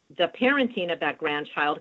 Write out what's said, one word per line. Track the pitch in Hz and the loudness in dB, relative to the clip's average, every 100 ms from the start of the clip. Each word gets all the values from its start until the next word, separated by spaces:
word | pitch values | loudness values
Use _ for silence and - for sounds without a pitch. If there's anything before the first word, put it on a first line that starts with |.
| - 143 | -12 -2
the | 170 - | -2 2
parenting | 254 285 247 226 175 | 2 4 2 0 -4
of | 165 | -2
that | 156 139 | -2 -2
grandchild? | 156 147 - - 147 151 | -2 -2 -4 -2 0 0